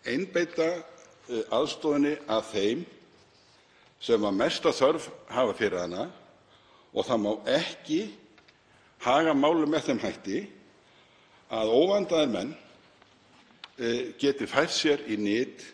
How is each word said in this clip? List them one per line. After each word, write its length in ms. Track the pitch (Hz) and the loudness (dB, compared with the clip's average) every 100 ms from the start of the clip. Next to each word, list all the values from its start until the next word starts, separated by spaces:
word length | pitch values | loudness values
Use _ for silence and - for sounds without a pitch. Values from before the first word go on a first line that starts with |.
| - | -4
einbeita, 640 | 131 190 180 165 - 160 175 - - - - - | -4 -2 -2 -2 0 0 0 -8 -20 -20 -20 -6
eh, 140 | 120 107 | -6 0
aðstoðinni 640 | 113 147 - 156 143 143 151 - | 0 0 -2 0 2 2 0 0
að 160 | 110 - | -2 0
þeim 320 | 104 101 135 175 - - - _ _ _ _ _ _ _ _ | 0 0 0 -6 -16 -20 -20 _ _ _ _ _ _ _ _
sem 260 | - 113 104 | 0 2 2
að 140 | 98 | 0
mesta 320 | 143 - 165 | 0 2 0
þörf 380 | - 135 160 - - - | 4 2 2 -6 -16 -6
hafa 260 | 123 123 | 0 0
fyrir 260 | 92 104 87 | 0 0 0
hana 320 | 87 85 156 - - _ _ - _ _ _ | -4 -6 -8 -12 -20 _ _ -20 _ _ _
og 120 | 107 101 | -6 0
það 140 | 117 | 0
má 120 | 101 107 - | 0 -2 0
ekki 680 | 139 170 - - 160 220 - - - _ _ _ _ _ _ | 0 0 -10 -4 -4 -4 -12 -20 -20 _ _ _ _ _ _
haga 300 | 123 135 160 | 2 4 4
málum 360 | 139 147 165 151 | 4 4 4 2
með 200 | 156 - | 0 0
þeim 100 | 135 | -2
hætti 400 | 104 - 98 107 202 - - _ _ _ _ _ _ - _ | -4 -6 -6 -6 -6 -18 -20 _ _ _ _ _ _ -20 _
að 160 | 113 110 | -2 2
óvandaðir 640 | 120 180 202 185 165 143 | 4 4 2 2 0 2
menn, 260 | 101 107 165 - - _ _ - _ _ - _ _ - - | 0 -6 -10 -20 -20 _ _ -20 _ _ -20 _ _ -20 -6
eh, 360 | 117 120 123 - | -4 -2 -4 0
geti 300 | 139 139 107 | 0 0 0
fært 240 | 135 165 | 0 0
sér 280 | - 156 143 - | 0 0 0 -2
í 100 | 107 | -4
nyt 480 | 101 110 135 - - | 0 -2 -2 -8 -20